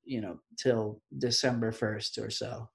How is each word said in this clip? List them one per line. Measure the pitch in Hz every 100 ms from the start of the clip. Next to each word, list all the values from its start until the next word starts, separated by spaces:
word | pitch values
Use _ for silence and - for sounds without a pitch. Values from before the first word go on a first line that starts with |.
| -
you | 123
know, | 101 80 _ 113
till | 131 117 107 107 _ 139
December | 123 - 131 120 113
first | 110 107 107 - -
or | 110
so. | - 110 120 113